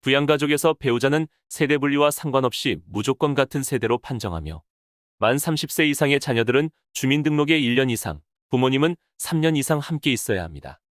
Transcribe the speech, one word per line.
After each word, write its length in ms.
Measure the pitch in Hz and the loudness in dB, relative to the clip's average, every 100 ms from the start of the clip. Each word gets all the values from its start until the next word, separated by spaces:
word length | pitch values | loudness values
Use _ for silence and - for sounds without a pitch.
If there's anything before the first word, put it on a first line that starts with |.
부양가족에서 720 | - 139 147 151 147 147 165 | 2 2 2 2 2 2 2
배우자는 540 | 156 135 120 135 151 160 _ _ | 0 0 2 2 0 -2 _ _
세대 300 | - 143 147 | -4 0 2
분리와 320 | 139 143 147 | 2 2 2
상관없이 680 | - 156 131 127 - 139 87 - | 0 -2 0 0 -2 -4 -4 -6
무조건 480 | 101 107 131 147 139 | -4 -2 0 0 0
같은 260 | 135 143 | 0 -2
세대로 380 | 135 131 113 120 | -4 -2 0 -2
판정하며 640 | - 127 104 85 76 78 _ _ _ _ _ _ | -2 -6 -6 -6 -8 -12 _ _ _ _ _ _
만 180 | 107 135 | 0 2
삼십 320 | 170 156 156 | 0 -4 -4
세 160 | - 156 | 0 0
이상의 340 | 143 147 139 | 2 2 2
자녀들은 520 | - 117 117 131 156 _ _ | 0 0 2 2 0 _ _
주민등록에 680 | - 131 143 147 151 147 160 | -4 0 2 2 0 2 2
일 160 | 123 120 | 2 2
년 160 | 131 | 0
이상, 280 | 113 107 76 _ _ _ | -2 -6 -10 _ _ _
부모님은 460 | 127 131 135 156 175 _ _ | 0 2 2 0 -2 _ _
삼 220 | - 160 | -4 0
년 140 | 160 156 | 2 2
이상 220 | 135 151 | 0 -2
함께 340 | 143 156 151 | -2 -4 -2
있어야 320 | 117 - 98 | -2 -2 -4
합니다. 380 | 85 71 69 65 _ | -4 -12 -18 -20 _